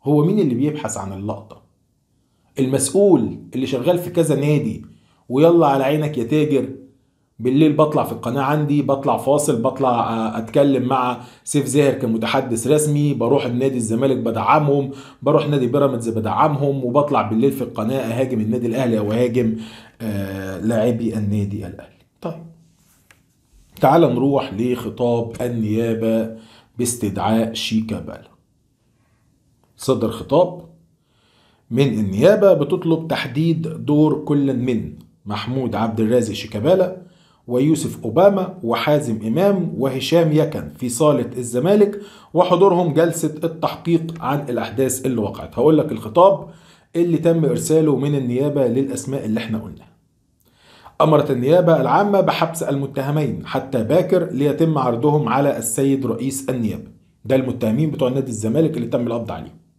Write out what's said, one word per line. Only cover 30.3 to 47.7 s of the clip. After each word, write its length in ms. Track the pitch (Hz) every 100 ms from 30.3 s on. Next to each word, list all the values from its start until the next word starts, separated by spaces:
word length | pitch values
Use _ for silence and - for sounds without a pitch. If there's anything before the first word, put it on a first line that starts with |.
| 139 180 - - _ _ _ _ _ _ _ _ _ _
من 280 | 117 139 110
النيابة 540 | 101 98 156 208 196
بتطلب 560 | 165 143 185 165 160 165
تحديد 540 | 127 131 120 165 165
دور 600 | 160 160 117 147 151 143
كل 320 | - 147 139 120
من 360 | 123 113 - - - _ 101
محمود 480 | 101 - 131 123
عبد 260 | 104 113 104
الرازق 340 | 110 123 107
شيكابالا 640 | 101 - 107 123 190 180 - - _ _ _ -
ويوسف 580 | 123 143 156 - -
أوباما 500 | 117 110 196 196 180 -
وحازم 560 | 117 113 - 147 117 107 107
إمام 480 | 131 196 196 165 104
وهشام 540 | 131 131 - 165 160
يكن 360 | 151 151 104 - -
في 100 | 123
صالة 420 | - 151 135 120 127
الزمالك، 640 | 113 120 156 208 202 - - - -
وحضورهم 580 | 160 180 175 196 175 170
جلسة 420 | 143 170 165 156 151
التحقيق 720 | 165 - - - - 165 - -
عن 280 | 120 143 -
الأحداث 580 | 117 107 107 131 127 131
اللي 140 | 117
وقعت. 380 | 101 - 78 -
هقول 200 | 139 156
لك 140 | 117
الخطاب 560 | 113 107 107 190 196 - - _ _ _ 170
اللي 220 | 175 156
تم 260 | 165 165
إرساله 520 | 160 160 -